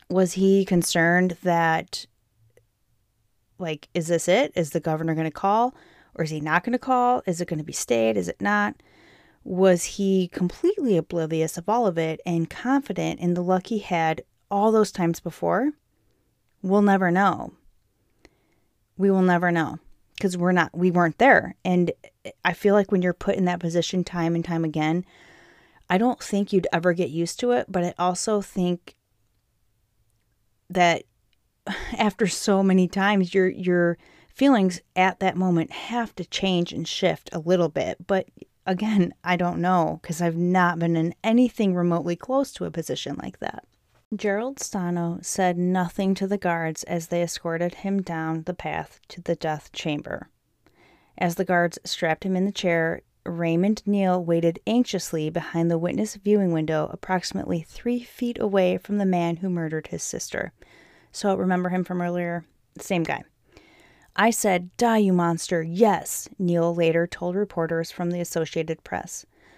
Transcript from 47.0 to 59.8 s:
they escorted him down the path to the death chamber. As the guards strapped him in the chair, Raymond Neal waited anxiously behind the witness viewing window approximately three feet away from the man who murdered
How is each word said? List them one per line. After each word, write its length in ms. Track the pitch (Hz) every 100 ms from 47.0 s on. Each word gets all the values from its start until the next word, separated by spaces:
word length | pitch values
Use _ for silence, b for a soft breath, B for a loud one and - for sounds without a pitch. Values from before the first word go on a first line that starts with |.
| 165
they 120 | 175
escorted 540 | 170 - 170 165 175
him 260 | - 190 196
down 440 | 185 165 160 160
the 100 | 160
path 460 | 175 160 156 156 - _
to 120 | -
the 140 | 175
death 380 | 170 160 151 -
chamber. 560 | - 160 147 - - - _ _ _ b b b b b b
As 160 | 175
the 100 | 170
guards 360 | 185 175 175 -
strapped 400 | - - 165 160
him 120 | 190 185
in 80 |
the 80 | 196
chair, 500 | - 180 170 160 175 - _ -
Raymond 560 | 170 170 165 196 214 -
Neal 380 | 202 190 180
waited 340 | 170 170 170 170 -
anxiously 640 | 233 247 185 - 165 156
behind 420 | 165 - 165 170
the 80 | 165
witness 380 | 175 180 214 202
viewing 360 | 202 208 185
window 360 | 165 156 156 156
approximately 680 | - - 185 - 190 - 170
three 420 | 160 - 240 240
feet 380 | 240 - 240 233
away 380 | 208 196 180 185
from 180 | - 202
the 80 |
man 320 | 190 180 170 165
who 140 | 185
murdered 380 | 175 160 156